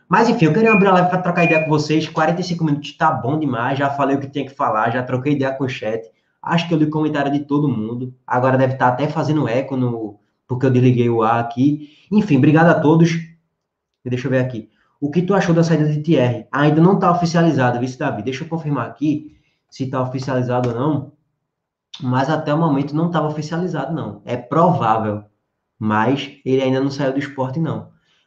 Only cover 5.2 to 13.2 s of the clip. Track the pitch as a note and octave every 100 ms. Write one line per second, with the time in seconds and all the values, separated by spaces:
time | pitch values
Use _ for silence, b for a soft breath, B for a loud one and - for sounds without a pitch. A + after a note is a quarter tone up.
5.2 | C#3+ C3+ C3 - B2+ - G#2+ A2+ - _
6.2 | _ _ - E3+ E3+ D#3 D3+ D#3 D3+ D3
7.2 | C#3+ D3 D3 C#3+ D3 A2 A2 A#2+ B2+ -
8.2 | - B2 C3 C3 C3 B2 B2+ C3 D3 D#3+
9.2 | D3 D#3 A#2+ B2 C3+ C3 B2 A#2 G#2+ G2+
10.2 | _ _ - B2+ C3 B2 B2 B2 A#2+ A2+
11.2 | A2 A#2 - B2 C#3+ D3+ - _ - G#3
12.2 | - C3+ C3 D#3+ E3+ - C#3+ E3 E3 -